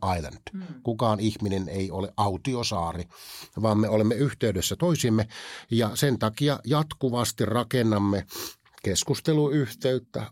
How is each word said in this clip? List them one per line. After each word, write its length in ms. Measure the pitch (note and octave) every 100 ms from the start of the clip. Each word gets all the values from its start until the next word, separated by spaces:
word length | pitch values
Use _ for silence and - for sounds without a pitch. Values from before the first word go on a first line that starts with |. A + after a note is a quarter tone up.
| F#2+ F2+
island". 260 | D2 - -
Mm. 100 | F#3+ F3+ -
Kukaan 380 | - A2+ A#2+ G#2+
ihminen 480 | A2 G#2 G2+ G2 F2+
ei 220 | F#2+ F#2+
ole 220 | F#2 F#2+ -
autiosaari, 880 | G2+ F#2 - B2 - G2 E2 E2 E2+ - - - - -
vaan 160 | G#2+ G#2
me 100 | G#2+
olemme 260 | G#2+ G#2+
yhteydessä 640 | A#2 C#3+ - A2+ F#2 - F#2+
toisimme 520 | F3 D#3 A#2+ A2 A2 - - - -
ja 200 | A2+ G#2+
sen 240 | A#2+ D3 B2
takia 420 | A2 A2 D3+ C3+
jatkuvasti 800 | A2+ D3+ D3+ - C3 A#2+ A2 -
rakennamme 840 | G#2+ A2+ A2+ B2+ A2+ G#2 G2+ G2+ F#2 - - - _ -
keskusteluyhteyttä, 1400 | G#2 F2+ - C3+ - D3+ D3 D3 B2 - C3 B2+ B2 A#2 A2+